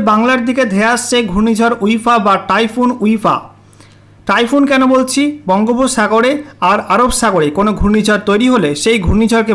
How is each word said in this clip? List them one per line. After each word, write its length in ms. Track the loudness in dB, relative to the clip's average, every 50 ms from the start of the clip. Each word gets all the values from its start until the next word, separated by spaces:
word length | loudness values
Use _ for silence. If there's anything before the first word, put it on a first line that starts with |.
| 2 2
বাংলার 320 | 2 2 2 2 0 0 -2 -2
দিকে 160 | -2 -2 -2 0 0
ধেয়ে 180 | 0 0 0 0
আসছে 220 | -2 -2 -2 -2 -2 -2 -2
ঘূর্ণিঝড় 440 | -2 -2 0 0 0 2 0 0 0 0 0
উইফা 300 | 0 0 0 0 0 0 2 2
বা 80 | 0 0 -2 -2 -2
টাইফুন 380 | -2 0 0 -2 -2 -2 -2 -2 -2 -2 0
উইফা। 300 | 0 0 0 0 -2 -2 -2 -6 -12 -20 -20 -20 -20 -20 _ -20 -20 -20 -20 -20 -20 -20 -20 -6 -2
টাইফুন 320 | 0 0 0 0 2 2 2 2
কেন 100 | 2 2 2 4 2
বলছি? 280 | 2 0 0 0 -2 -2 -2 -2 -6 -4 -2
বঙ্গোপসাগরে 840 | 0 0 2 0 0 0 0 -2 0 -2 -2 0 2 2 2 0 0 -2 -6 -12 -10 -4 0 0
আর 80 | 0 0 0 -2 0
আরব 180 | 0 2 0 0 0
সাগরে 260 | -2 0 0 0 0 0 0 0
কোনো 140 | -2 -2 0 0
ঘূর্ণিঝড় 420 | 0 0 2 2 2 0 0 0 0 0
তৈরি 180 | 0 2 2 2 2
হলে 160 | 2 0 0 -2 -2 -2
সেই 140 | 0 0 0 0
ঘূর্ণিঝড়কে 480 | 0 0 2 2 2 2 0 0 0 0